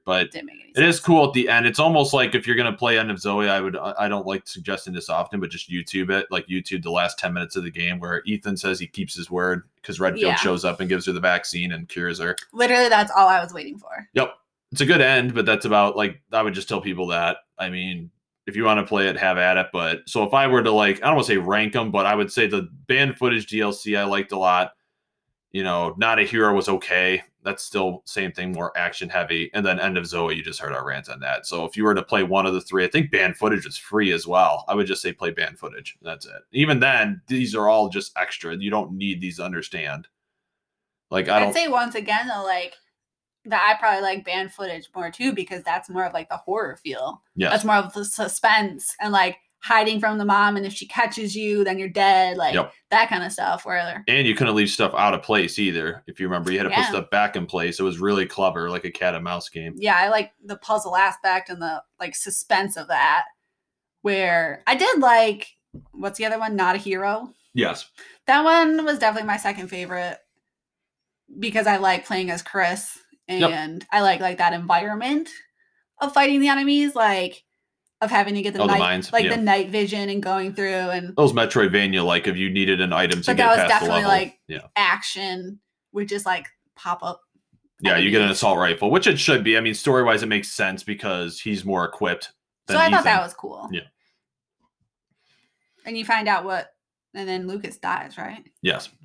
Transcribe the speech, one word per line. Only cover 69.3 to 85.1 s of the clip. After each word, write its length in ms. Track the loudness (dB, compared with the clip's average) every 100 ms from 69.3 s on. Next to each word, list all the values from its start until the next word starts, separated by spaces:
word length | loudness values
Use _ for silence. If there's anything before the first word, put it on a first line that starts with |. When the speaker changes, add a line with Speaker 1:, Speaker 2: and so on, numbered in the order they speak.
| -2
Speaker 2:
second 320 | -2 -6 -8
favorite 500 | -10 -8 -6 -6 -10 _ _ _ _ _ _ _ _ _ _ _ -8
because 280 | -4 0 2
I 100 | 2
like 300 | 2 2 -2
playing 240 | -4 -2
as 120 | -6
Chris, 560 | -6 0 0 -2 -8 -12 _ _ -8
Speaker 1:
Yep. 220 | 0 2
Speaker 2:
and 360 | 0 -6 -10 -2
I 80 | 2
like, 200 | 4 2
like, 180 | 0 0
that 160 | 0
environment 720 | 0 2 0 0 -4 -2 -2 -4 -12 -20 _ _ _ _ _
of 140 | 0
fighting 260 | 2 4 4
the 80 | 2
enemies, 460 | 2 2 2 2 2
like, 480 | 2 2 -2 -8 _ _ _ _ _ _
of 100 | 0
having 240 | 2 2
to 60 | -2
get 140 | -4
the 60 | 0
Speaker 1:
Oh, 60 | 2
the 60 |
Speaker 2:
night, 60 | 4
Speaker 1:
mines, 340 | 2 0 0
Speaker 2:
like, 120 | 0
Speaker 1:
yeah. 120 | 2 2
Speaker 2:
the 60 |
night 260 | 2 2 2
vision 400 | -2 -2 -2 -4
and 140 | -4
going 320 | -2 -4 -4
through 180 | -4 -4
and 420 | -2 -4 -4 -2 4
Speaker 1:
Those 180 | 4
Metroidvania, 680 | 4 2 4 4 4 2 2
like, 220 | 2 2 0
if 80 | -2
you 120 | -2
needed 320 | 0 2 2
an 140 | 2
item 260 | 2 4 2
to 60 | 2
Speaker 2:
But 100 | 4
Speaker 1:
get 60 |
Speaker 2:
that 40 | 6
was 60 | 6
Speaker 1:
past 100 | 6
the 40 | 4 4
Speaker 2:
definitely, 160 | 2
Speaker 1:
level. 60 | 4
Speaker 2:
like, 280 | 2 2 -8 -14
Speaker 1:
Yeah. 120 | -14 -6
Speaker 2:
action, 840 | 0 0 0 -4